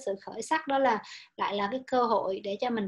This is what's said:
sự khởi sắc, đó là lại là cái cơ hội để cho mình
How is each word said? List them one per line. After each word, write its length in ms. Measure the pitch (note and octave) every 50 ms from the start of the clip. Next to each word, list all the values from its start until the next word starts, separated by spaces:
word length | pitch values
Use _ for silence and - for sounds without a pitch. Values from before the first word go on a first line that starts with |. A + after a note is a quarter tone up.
| -
sự 100 | G3+ G3 -
khởi 200 | - - - A3+
sắc, 260 | - - D#4 D#4+ -
đó 120 | C#4 C#4 C#4
là 240 | C4+ A#3+ A3 G3+ - - - - - _ _
lại 180 | G#3 F#3+ F3+ G3+
là 120 | G3+ G3+ G#3
cái 100 | B3+ C4 B3+
cơ 160 | - C4 B3 A#3+
hội 380 | A3 G#3+ - - F#3 F#3+ G#3 G3+
để 140 | G3 G3+ G3+
cho 80 | B3 B3
mình 180 | A#3 A3 G3